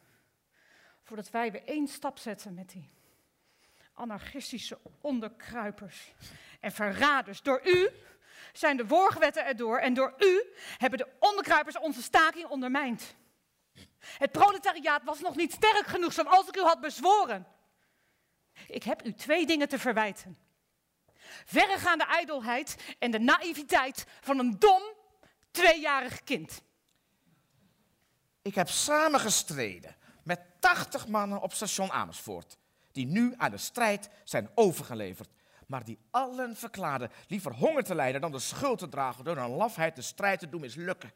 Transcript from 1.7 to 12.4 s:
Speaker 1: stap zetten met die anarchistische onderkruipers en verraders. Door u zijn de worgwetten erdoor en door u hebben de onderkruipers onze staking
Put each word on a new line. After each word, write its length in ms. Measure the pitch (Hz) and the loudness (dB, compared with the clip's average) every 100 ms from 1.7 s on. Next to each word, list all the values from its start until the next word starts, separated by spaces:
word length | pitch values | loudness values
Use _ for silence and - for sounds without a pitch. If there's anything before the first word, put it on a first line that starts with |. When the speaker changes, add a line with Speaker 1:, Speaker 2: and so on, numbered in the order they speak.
| 302 285 | -4 -4
Speaker 1:
stap 300 | - 277 277 | -4 -8 -8
zetten 360 | 226 196 208 | -12 -12 -14
met 160 | 175 185 | -16 -16
die 200 | 190 139 _ _ _ _ _ _ _ _ _ _ | -18 -20 _ _ _ _ _ _ _ _ _ _
anarchistische 880 | - 240 202 - 277 - 220 - - - _ | -14 -10 -10 -12 -12 -12 -12 -12 -14 -20 _
onderkruipers 1120 | 294 247 214 - - 233 208 208 202 - - - - - - - | -4 -4 -6 -14 -12 -8 -8 -10 -16 -18 -20 -20 -20 -20 -20 -12
en 120 | 202 | -10
verraders. 720 | 196 208 190 285 277 196 202 | -4 -2 2 4 2 -2 -6
Door 200 | 277 262 | 0 2
u 260 | - 359 403 - - _ _ - - | 6 6 4 -2 -20 _ _ -20 -18
zijn 240 | - 311 269 | -2 0 0
de 100 | 214 | 2
worgwetten 580 | 320 392 349 302 311 269 | 6 6 4 2 2 -2
erdoor 320 | 240 226 247 | -2 -2 0
en 160 | 262 | 2
door 200 | 247 262 - | 2 0 4
u 260 | 392 370 494 - - - | 6 6 2 -10 -14 -2
hebben 220 | 254 262 | -2 -2
de 80 | - - | -6 2
onderkruipers 600 | 392 403 277 320 302 330 | 2 2 2 2 2 -6
onze 220 | 311 240 | -6 -6
staking 440 | - 349 320 330 | 2 4 4 2